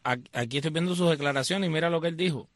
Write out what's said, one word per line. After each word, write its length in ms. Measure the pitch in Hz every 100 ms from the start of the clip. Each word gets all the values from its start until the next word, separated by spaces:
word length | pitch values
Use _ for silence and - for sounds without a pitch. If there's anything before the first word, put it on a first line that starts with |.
a-, 140 | 131 123 -
aquí 240 | 123 117 139
estoy 120 | 156
viendo 220 | 156 175
sus 140 | 180 175
declaraciones 600 | 151 143 139 131 190 180
y 40 |
mira 160 | 156 170
lo 120 | 165
que 80 | 170
él 80 | 165
dijo. 320 | 180 135 -